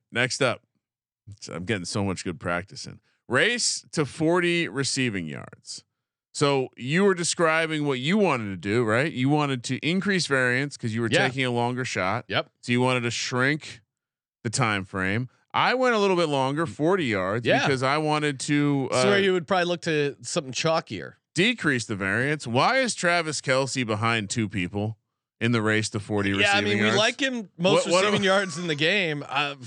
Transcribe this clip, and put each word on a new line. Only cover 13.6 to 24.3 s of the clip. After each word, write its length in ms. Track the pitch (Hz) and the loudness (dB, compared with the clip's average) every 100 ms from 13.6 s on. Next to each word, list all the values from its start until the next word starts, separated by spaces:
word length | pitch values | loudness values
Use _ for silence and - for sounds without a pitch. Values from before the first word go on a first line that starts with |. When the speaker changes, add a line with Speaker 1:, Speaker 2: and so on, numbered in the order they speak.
| - - _ _ _ _ _ _ | -6 -18 _ _ _ _ _ _
Speaker 1:
the 60 | 113 | -6
time 340 | 104 117 101 | 0 0 0
frame. 440 | 92 98 92 110 127 _ _ | -4 -4 -2 -2 -4 _ _
I 220 | 120 175 | 0 2
went 220 | 247 254 220 | 2 2 4
a 20 | |
little 160 | 202 | 2
bit 140 | 175 160 | 2 2
longer, 360 | 139 131 147 | 2 0 0
forty 420 | 160 104 156 196 131 | -4 -2 0 2 2
yards, 380 | 98 92 113 | 0 0 -2
Speaker 2:
Yeah. 220 | 117 233 269 | 2 2 2
Speaker 1:
because 160 | 131 | 0
I 160 | 131 151 | 0 0
wanted 400 | 156 151 147 135 | 0 0 0 -4
to, 520 | - 147 147 139 131 | 0 2 2 0 0
Speaker 2:
So 140 | 123 202 | 2 4
where 60 | |
Speaker 1:
uh, 40 | 196 | 4
Speaker 2:
you 140 | 196 | 4
would 160 | 185 160 | 0 0
probably 160 | 185 | 0
look 160 | 175 175 | 0 -2
to 320 | 175 151 143 120 | -2 -2 -2 -6
something 300 | 120 180 131 | -6 -6 -4
chalkier. 640 | 120 160 160 - 98 64 - _ | -2 0 0 -2 -8 -10 -16 _
Speaker 1:
decrease 500 | - 214 233 160 127 | 0 2 2 0 0
the 120 | - 98 | -2 -2
variance. 500 | 98 107 135 151 123 | 0 0 0 -4 -2
Why 320 | 120 175 262 | 2 2 2
is 160 | 247 | 0
Travis 460 | - 175 175 156 139 | 0 0 0 0 -4
Kelce 440 | 139 131 135 131 | 0 0 0 -2
behind 460 | 113 107 113 117 98 | -2 0 0 0 -2